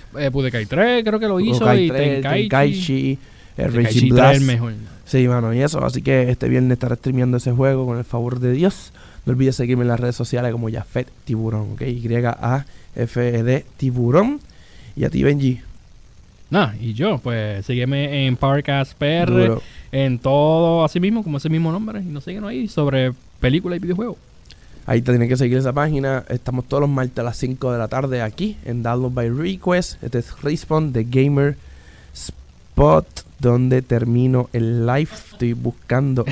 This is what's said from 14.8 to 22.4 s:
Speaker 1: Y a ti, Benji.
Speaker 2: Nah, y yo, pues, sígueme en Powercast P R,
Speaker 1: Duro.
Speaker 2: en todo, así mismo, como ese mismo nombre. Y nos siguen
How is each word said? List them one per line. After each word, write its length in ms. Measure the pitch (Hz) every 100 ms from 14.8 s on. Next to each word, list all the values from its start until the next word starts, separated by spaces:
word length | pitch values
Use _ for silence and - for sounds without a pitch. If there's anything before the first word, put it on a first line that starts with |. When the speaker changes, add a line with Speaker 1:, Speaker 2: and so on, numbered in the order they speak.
| - -
Speaker 1:
Y 80 |
a 60 | -
ti, 120 | 131
Benji. 380 | 135 143 131 123 - - - - - - - - -
Speaker 2:
Nah, 220 | 185 135 104
y 120 | 117
yo, 240 | 110 196 147
pues, 460 | 123 117 107 98 95
sígueme 600 | 123 127 139 139 143 135
en 100 | 123
Powercast 560 | 139 143 143 139 135 -
P 180 | 147 165
R, 140 | 170
Speaker 1:
Duro. 300 | 120 113 113 - - -
Speaker 2:
en 260 | 135 135 123
todo, 640 | 135 143 151 160 170 165
así 140 | 156 175
mismo, 220 | 190 226
como 160 | 190 139
ese 100 | 156
mismo 200 | 160 165
nombre. 280 | 180 220 208
Y 40 | 180
nos 180 | 147
siguen 200 | 175 190